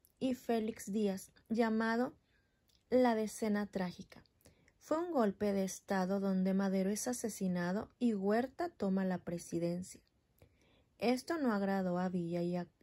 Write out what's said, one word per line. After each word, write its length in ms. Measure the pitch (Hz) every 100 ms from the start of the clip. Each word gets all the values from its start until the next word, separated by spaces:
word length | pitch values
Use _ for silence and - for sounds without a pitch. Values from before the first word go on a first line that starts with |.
| _ -
y 160 | 262
Félix 560 | 247 - 233 214 - -
Díaz, 420 | 208 202 190 - - -
llamado 680 | 220 226 220 226 226 269 - _ _ _ _ _ _ -
la 260 | 254 247
Decena 520 | 220 214 - 220 208 208
Trágica. 560 | 196 180 - - - - _ - _ _ _
Fue 200 | - 311
un 140 | 349
golpe 400 | 294 214 - 208
de 120 | 196
estado 540 | 190 - - 196 185 202
donde 360 | 196 185 190
Madero 360 | 190 196 190 190
es 160 | 214 247
asesinado 840 | 247 226 - 185 180 175 202 - -
y 160 | 240
Huerta 540 | 202 196 220 254 - 349
toma 360 | - 196 190
la 140 | 190 180
presidencia. 840 | - 170 - 170 170 175 185 - _ _ _ _ - _ _ _ _ -
Esto 400 | 233 254 - 330
no 140 | 254
agradó 460 | 202 196 196 185 175
a 100 | 185
Villa 340 | 180 170 175
y 140 | 175 175
a, 100 | 175 _